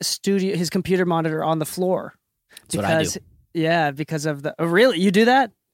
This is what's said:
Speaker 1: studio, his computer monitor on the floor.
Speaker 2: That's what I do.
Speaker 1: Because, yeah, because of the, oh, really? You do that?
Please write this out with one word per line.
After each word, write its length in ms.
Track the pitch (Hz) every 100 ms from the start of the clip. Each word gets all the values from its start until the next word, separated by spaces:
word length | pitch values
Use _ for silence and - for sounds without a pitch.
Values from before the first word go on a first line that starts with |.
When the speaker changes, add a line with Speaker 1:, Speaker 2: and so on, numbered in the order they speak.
Speaker 1:
studio, 560 | - - 196 196 190 170
his 140 | 165
computer 340 | 196 170 185
monitor 400 | 175 165 160 156
on 140 | 151 160
the 80 | 151
floor. 480 | - 180 180 - _ _ _ _ -
Speaker 2:
That's 140 | - -
what 80 | 180
I 60 |
do. 60 | 160
Speaker 1:
Because, 180 | 156 - - _ _
yeah, 380 | 170 160 170 147
because 340 | 139 151 156
of 180 | 156 143
the, 120 | 143 -
oh, 60 |
really? 340 | 170 175 254 170
You 120 | 196
do 160 | 190 226
that? 260 | 262 240 _ _